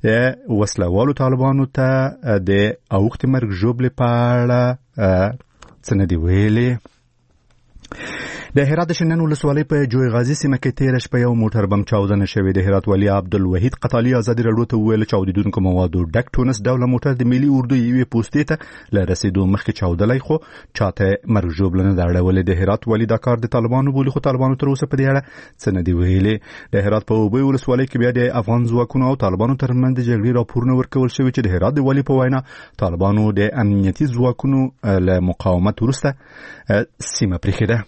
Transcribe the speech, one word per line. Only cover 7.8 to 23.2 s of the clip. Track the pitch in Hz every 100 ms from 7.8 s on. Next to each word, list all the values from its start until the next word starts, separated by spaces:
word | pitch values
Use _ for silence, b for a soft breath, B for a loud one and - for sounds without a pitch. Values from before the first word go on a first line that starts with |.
| - B B B B B B 139
د |
هرات | 139 160 170
د |
شینن | 165 165 165
ولسوالۍ | 160 151 147 143
په | 151 151 139
جوی | 127 127
غازي | 113 123
سیمه | 147 139 131
کې | 135
تیره | - 135 127
شپه | - 127
یو | 123 117
موټر | 110 110 98
بم | 104
چاودنه | 101 107 98 101 98
شوې. | - 95
د | 95
هرات | 95 98 104
والي | 95 101
عبدالوحید | 98 92 101 92 90 98
قتالي | - - 120 120 127
ازادي | 110 117
راډیو | 117 110 117
ته | 117
وویل، | 107 110
چاودیدونکو | 107 107 95 92 101 98
موادو | 95 90 92 87
ډک | 85 104 127
ټونس | - 127 113
ډوله | 104 127 123
موټر | 123 147
د | 123
ملي | 123 127 143
اردو | 135 120 131
یوې | 120 127 123 117
پوستې | 110 147
ته | 147 156 B B B
له | 101 90
رسیدو | 90 104 92 95
مخکې | 98 -
چاودلی، | - 95 85 104 131
خو | - 156 B B B
چاته | - 101 - 95 101 -
مرګ | 107 87
ژوبله | 80 95 90
نه | 95 92
ده |
اړولې. | 87 87 90 95
د | 90
هرات | 87 95 104 -
والي | 110 113
دا |
کار | 110